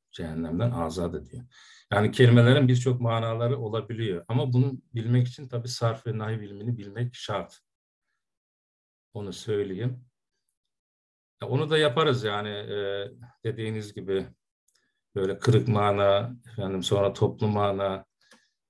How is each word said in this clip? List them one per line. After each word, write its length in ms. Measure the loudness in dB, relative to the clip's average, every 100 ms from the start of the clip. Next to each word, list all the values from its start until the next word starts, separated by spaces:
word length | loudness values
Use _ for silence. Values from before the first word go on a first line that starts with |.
| _
cehennemden 600 | -12 -8 -6 -4 -2 -2
azat 440 | -2 -4 -4 -4 -6
ediyor. 280 | -10 -16 -18 -20 -20 -16 -2
Yani 200 | 2 2
kelimelerin 560 | 8 8 10 8 8 6
birçok 340 | 4 2 0
manaları 580 | 0 0 -2 -2 -2 -2
olabiliyor. 640 | -4 -6 -6 -6 -4 -4 -2
Ama 260 | -2 2
bunu 280 | 2 2 0 _ -6
bilmek 320 | 0 2 2
için 200 | -4 -10
tabii 200 | -8 -8
sarf 400 | -2 -2 -2 -6
ve 100 | -6
nahiv 240 | -4 -6
ilmini 360 | -8 -8 -6 -6
bilmek 380 | -6 -6 -6 -6
şart. 440 | -6 -6 -6 -14 _ _ _ _ _ _ _ _ _ _ _ _ _ _ _
Onu 200 | -12 -10
söyleyeyim. 760 | -10 -4 -2 -2 -4 -6 -6 -16 _ _ _ _ _ _ _ _ _ _ _ _ -12
Ya 60 | -4
onu 220 | -2 0
da 80 | 2
yaparız 460 | 2 2 2 2
yani, 260 | 0 -4 -6
e, 580 | -8 -8 -6 -4 -4 -8 -12 -20 _
dediğiniz 500 | -8 -6 -6 -6 -10
gibi 340 | -12 -4 -4 -4 -14 _ _ _ _ _ _ _ -4
böyle 240 | -2 0
kırık 280 | 2 4 4
mana, 680 | 2 2 2 4 2 0 -10 -16
efendim 320 | -10 -6 -4
sonra 300 | -2 0 0
toplu 340 | 0 -2 0 -2
mana, 580 | 0 0 0 -2 -4 -10 _ _ _ _ _